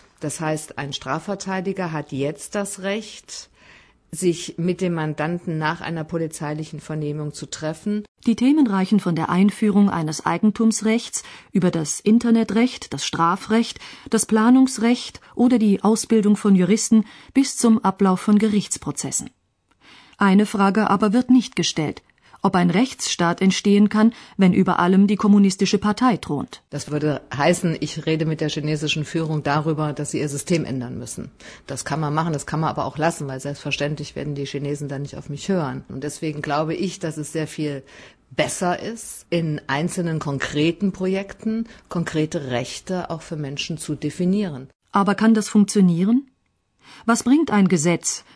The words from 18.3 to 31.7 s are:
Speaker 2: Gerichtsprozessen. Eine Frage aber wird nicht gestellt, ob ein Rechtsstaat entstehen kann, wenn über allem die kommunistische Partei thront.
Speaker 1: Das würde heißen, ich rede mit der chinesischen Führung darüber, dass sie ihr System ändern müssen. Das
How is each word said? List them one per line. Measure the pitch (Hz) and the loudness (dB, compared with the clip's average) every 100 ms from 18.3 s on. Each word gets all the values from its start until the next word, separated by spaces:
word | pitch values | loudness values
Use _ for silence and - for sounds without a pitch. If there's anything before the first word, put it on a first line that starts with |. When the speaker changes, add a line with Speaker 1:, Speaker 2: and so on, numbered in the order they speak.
| 208 | 4
Speaker 2:
Gerichtsprozessen. | 220 208 - - - - 139 - - - _ _ _ _ _ - - - | 4 2 -2 -6 -8 -8 -6 -6 -8 -14 _ _ _ _ _ -20 -20 0
Eine | 202 190 208 | 4 6 4
Frage | 208 196 196 214 | 2 2 2 2
aber | 190 208 | 2 2
wird | 233 247 | 2 4
nicht | 254 - - | 4 4 -2
gestellt, | 160 - 151 - - _ _ - 196 | -2 -2 -4 -6 -16 _ _ -4 0
ob | 180 | 2
ein | 175 | 2
Rechtsstaat | 175 254 - - - 170 175 | 2 0 -2 -6 0 0 2
entstehen | 190 - 202 202 208 | 2 2 4 4 4
kann, | 214 226 - - - | 4 2 2 -6 2
wenn | 190 | 4
über | 180 185 - | 6 4 2
allem | 175 190 196 | 4 6 4
die | 208 | 4
kommunistische | 208 208 196 185 190 202 | 4 6 6 2 0 2
Partei | 214 208 254 214 | 0 2 2 2
thront. | - 147 - - _ | -2 -6 -6 -12 _
Speaker 1:
Das | 143 - | -12 -6
würde | 147 151 135 - | -2 -2 -2 -6
heißen, | 135 147 175 175 160 | 0 2 2 0 -2
ich | 147 - 160 | -4 -6 -2
rede | 160 156 | 0 0
mit | 156 | -2
der | 151 | -2
chinesischen | 156 151 151 151 156 147 | -2 -2 -2 -2 -2 -4
Führung | 165 160 151 | -4 -2 -2
darüber, | 143 147 151 151 151 | 0 0 0 -2 -2
dass | 143 147 | -4 -6
sie | 151 | -4
ihr | 147 | -4
System | 143 - 170 - | -6 -2 -2 -2
ändern | 135 120 120 | -6 -6 -10
müssen. | 120 - - - - - | -12 -12 -14 -18 -20 -20
Das | - | -12